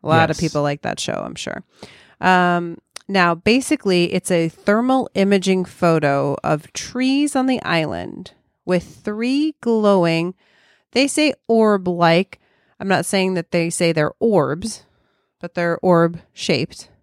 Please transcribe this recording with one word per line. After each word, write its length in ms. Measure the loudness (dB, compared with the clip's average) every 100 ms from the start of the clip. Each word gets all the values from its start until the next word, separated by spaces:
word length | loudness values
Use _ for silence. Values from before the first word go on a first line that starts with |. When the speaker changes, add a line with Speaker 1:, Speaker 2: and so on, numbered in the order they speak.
Speaker 1:
A 40 | 2
lot 240 | 2 2
of 40 | 0
Speaker 2:
Yes. 40 |
Speaker 1:
people 220 | -2 -2
like 180 | -2 -4
that 180 | -6 -6
show, 220 | -6 -6
I'm 120 | -8 -10
sure. 280 | -10 -12 -14 _ -20 -20 _ _
Um, 600 | 2 2 2 0 -4 -10 _ -20 -4
now, 280 | 0 2 2
basically, 760 | 2 0 2 -2 0 0 2
it's 200 | -2 0
a 180 | 0 0
thermal 580 | -4 -2 0 2 0 0
imaging 520 | 0 2 2 2 0 -2
photo 680 | 0 2 2 2 0 -2 -2
of 300 | -2 -2 -4
trees 600 | -14 -10 -4 -2 0 0 0
on 100 | 0
the 160 | -2
island 680 | -2 -2 -2 -6 -10 -12 -18 _ _ _ -2
with 360 | -2 -2 -12
three 500 | -10 -6 -2 0 -2 -4
glowing, 720 | -2 2 4 4 2 0 -2 -8 _ _ _ _ _
they 140 | -2 0
say 260 | 2 0 0 _
orb-like, 920 | 2 4 2 0 2 4 4 0 -8 _ _ _ _
I'm 80 | -2
not 160 | -2 0
saying 300 | -2 0 -2
that 160 | -2
they 180 | -2 -2
say 240 | 0 0
they're 180 | 2 -2 0
orbs, 640 | 0 2 0 -4 -8 -12 _ _ _ _ _ _
but 140 | -12
they're 240 | -4 -4 -2
orb-shaped 1080 | 2 4 4 -2 -18 -14 -4 -2 -2 -10 -20 _